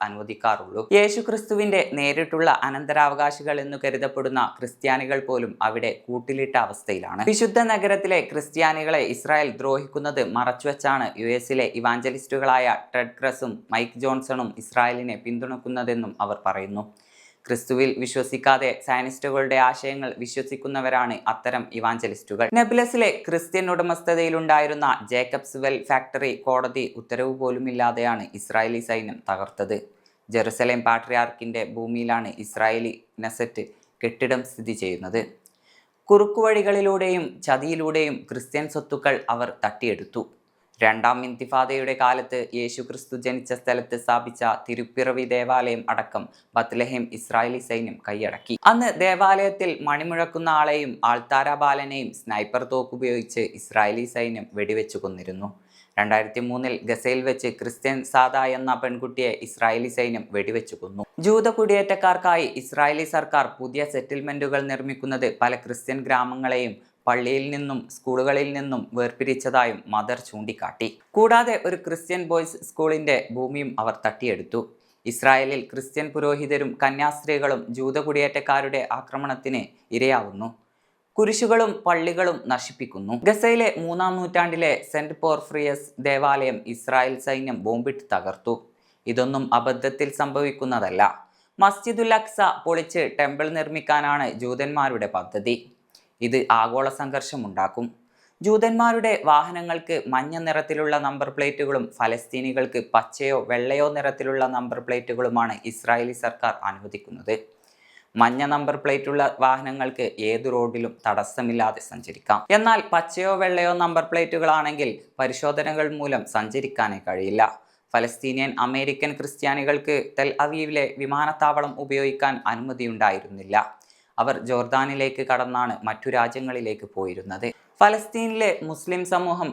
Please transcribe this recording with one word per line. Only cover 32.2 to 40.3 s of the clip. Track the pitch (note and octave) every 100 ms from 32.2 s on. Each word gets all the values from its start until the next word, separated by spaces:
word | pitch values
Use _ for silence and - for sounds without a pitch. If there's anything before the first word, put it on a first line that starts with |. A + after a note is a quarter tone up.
| G#2+ - G#2
ഇസ്രായേലി | - A2 A2+ A#2 - _ -
നെസറ്റ് | A2+ - A#2+ - - - _ _
കെട്ടിടം | A#2 - B2+ B2+ B2
സ്ഥിതി | - A2 G#2
ചെയ്യുന്നത്. | F#2+ F2+ F#2 A2+ G#2 - _ _ _ _ _ _ -
കുറുക്കുവഴികളിലൂടെയും | G3+ G3+ G#3 A3 G#3+ G3+ G3+ G3 G3 F#3 F3+ D#3 - -
ചതിയിലൂടെയും | C3 D3 D#3+ D#3 D#3+ D3+ B2+ -
ക്രിസ്ത്യൻ | B2 B2 D3+ D3+ D#3
സ്വത്തുക്കൾ | D3 C#3 C#3+ C3 - A#2
അവർ | A#2+ - G#2
തട്ടിയെടുത്തു. | - A#2+ G2 - A#2+ -